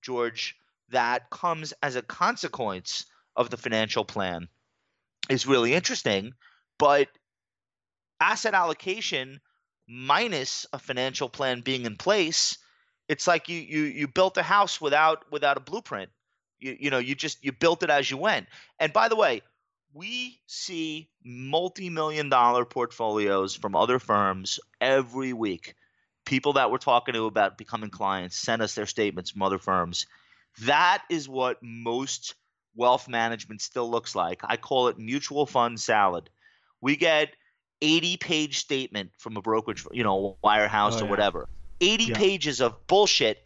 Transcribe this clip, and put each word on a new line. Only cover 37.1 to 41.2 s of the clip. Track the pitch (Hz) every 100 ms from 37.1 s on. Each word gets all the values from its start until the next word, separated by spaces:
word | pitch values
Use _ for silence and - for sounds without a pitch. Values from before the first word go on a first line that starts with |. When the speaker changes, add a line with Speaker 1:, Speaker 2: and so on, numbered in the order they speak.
| 156 151 _ _ _ _ -
Speaker 1:
eighty-page | 151 165 170 180 - 160 151 131
statement | - 135 131 104 92 _
from | 117 107
a |
brokerage, | 107 110 110 104 -
you | 120
know, | 110 98 98 -
wirehouse | 104 107 104 104 104
Speaker 2:
Oh, | 113
Speaker 1:
or |
Speaker 2:
yeah. | 104
Speaker 1:
whatever. | 101